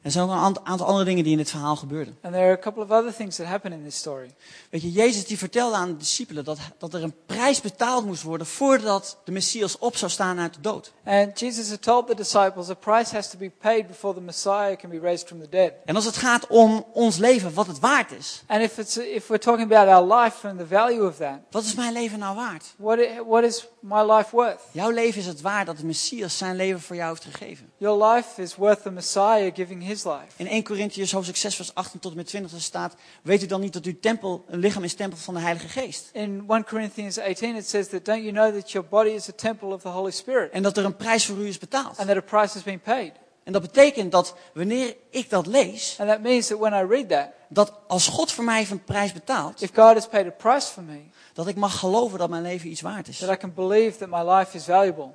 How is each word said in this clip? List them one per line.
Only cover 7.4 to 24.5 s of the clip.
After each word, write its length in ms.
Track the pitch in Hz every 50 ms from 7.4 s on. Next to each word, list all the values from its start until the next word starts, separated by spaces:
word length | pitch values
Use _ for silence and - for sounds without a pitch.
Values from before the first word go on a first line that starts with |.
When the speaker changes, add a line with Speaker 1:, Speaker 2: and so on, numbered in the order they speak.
| 240 277 277 -
Speaker 1:
betaald 440 | - 202 - - 240 240 254 247 226
moest 180 | 202 180 147 147
worden 240 | 160 165 165 165
voordat 720 | - - - 269 277 269 240 208 220 196 196 196 - - _ _
de 80 | -
Messias 460 | 185 190 190 - - 233 208 185 -
op 180 | - - 240 240
zou 160 | - - 180
staan 280 | - - 196 185 180 175
uit 140 | 170 165 165
de 80 | 147
dood. 300 | 143 214 208 - - - _ _ _
Speaker 2:
And 340 | 208 202 202 202 202 202 -
Jesus 300 | 240 247 233 220 226 208
had 120 | 208 202
told 260 | - 226 240 247 240
the 80 | 240 226
disciples 540 | 202 202 - - 208 196 190 190 185 175 175
a 40 | 185
price 420 | _ - 214 214 233 233 226 -
has 140 | 214 196 -
to 80 | -
be 120 | 180 196 185
paid 380 | _ _ - 214 226 220 214
before 260 | 180 180 - - 202 185
the 60 | 185
Messiah 540 | 180 175 160 - - 202 196 208 208 202 196
can 120 | 190 - 180
be 100 | 165 160
raised 280 | 165 175 175 170 -
from 120 | - 175 165
the 80 | 156 151
dead. 220 | - 185 185 160 - - -
Speaker 1:
En 100 | - 160
als 100 | 214 214
het 100 | 226 -
gaat 300 | - 240 254 240 240 -
om 380 | - - 233 226 220 220 220 - - -
ons 240 | - 233 226 165
leven, 360 | 160 208 247 262 240 185 175 156
wat 140 | 180 214
het 120 | 185 165 135
waard 320 | 147 247 285 269 226 -
is. 320 | 135 120 139 - - - -
Speaker 2:
And 140 | _ 208 214
if 160 | 226 220 220
it's, 200 | - 214 - -
if 300 | 220 240 - - 214 -
we're 160 | - 220 208 -
talking 280 | 240 233 226 226 214
about 160 | 220 214 202
our 340 | 190 190 180 180 185 214 240 240
life 240 | 226 226 - -
and 100 | 202 190 180
the 80 | 175
value 400 | 156 185 202 226 247 240 233 208
of 80 | 185 151
that, 200 | 143 160 139 139 139 - _
Speaker 1:
Wat 120 | - 208 220
is 120 | 214 220
mijn 180 | 254 240 233 233
leven 260 | 240 240 226 208 214
nou 160 | 202 196 196
waard? 380 | 214 247 226 175 156 - - -
Speaker 2:
what 220 | _ 196 214 226 233
i-, 220 | 240 233 226 233 233
what 160 | 226 220 233 233
is 240 | 233 226 - - - _ _
my 220 | - 196 202 214 214 208
life 160 | 220 214 208 214 -
worth? 240 | 240 240 226